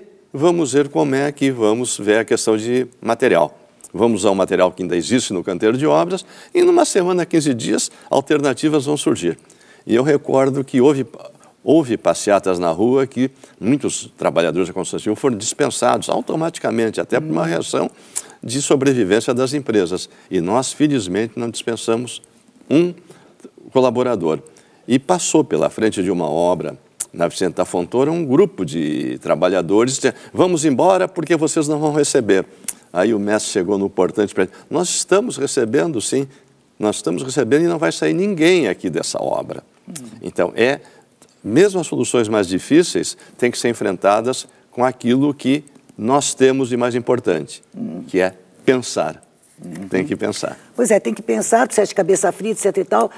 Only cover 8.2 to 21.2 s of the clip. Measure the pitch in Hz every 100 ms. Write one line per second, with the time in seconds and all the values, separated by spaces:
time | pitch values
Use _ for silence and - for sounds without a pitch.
8.2 | - 147 143 120 156 151 135 147 160 131
9.2 | 85 - _ - - - - 113 143 147
10.2 | - 135 135 139 131 131 135 139 127 -
11.2 | - - - _ - 156 123 107 87 82
12.2 | 104 98 95 90 87 82 117 135 135 123
13.2 | 135 - - - 98 139 101 - - -
14.2 | 87 80 85 82 87 92 85 90 104 107
15.2 | 143 104 101 - 135 - 120 120 - -
16.2 | - 160 165 - 120 113 110 95 - 123
17.2 | 156 160 165 170 160 135 170 - - -
18.2 | - - - 131 - 147 139 127 92 107
19.2 | 123 123 131 147 131 107 87 90 - -
20.2 | - 92 85 120 135 - 151 135 90 95